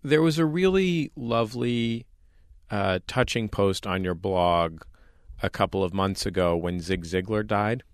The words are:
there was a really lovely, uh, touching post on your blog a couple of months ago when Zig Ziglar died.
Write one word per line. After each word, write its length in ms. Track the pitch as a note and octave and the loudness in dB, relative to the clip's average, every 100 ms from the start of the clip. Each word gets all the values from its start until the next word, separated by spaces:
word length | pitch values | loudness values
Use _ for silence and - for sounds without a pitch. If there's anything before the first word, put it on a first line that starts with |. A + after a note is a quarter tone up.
there 200 | C#3+ D3+ | 2 2
was 180 | E3 D#3 | 4 2
a 60 | D#3+ | 0
really 680 | D#3+ F#3+ F#3+ F#3 E3+ D3 - | 2 2 2 2 0 -2 -6
lovely, 880 | A#2 A#2 A2 A#2+ A#2+ A#2+ A#2 A#2 - _ - _ - - - | -2 0 0 -2 -2 0 -2 -4 -8 _ -20 _ -20 -20 -6
uh, 280 | G#2 G2 F#2 - | 0 2 0 -2
touching 420 | C3 B2 A#2+ G#2+ | -2 0 0 -2
post 360 | - G2+ F#2+ G2+ | 2 2 2 -2
on 180 | F#2 | -2
your 120 | F#2 E2+ | -2 -2
blog 680 | G2 F#2 F2 E2+ E2 E2 - - - _ - - | 0 2 4 4 2 -4 -18 -20 -20 _ -20 -6
a 60 | - | -6
couple 340 | - G2 G2 | 0 0 2
of 100 | F#2 | 0
months 320 | F#2+ F#2+ F#2+ G2+ | 0 0 0 -4
ago 300 | F2+ F2 E2+ | 0 2 2
when 240 | F2 F2+ | -2 -4
Zig 240 | E2+ F#2 | -2 -4
Ziglar 420 | E2 F#2 F#2+ G#2+ G#2+ | -2 -4 -2 -4 0
died. 380 | G#2 G#2 B2 - | 0 0 -2 -8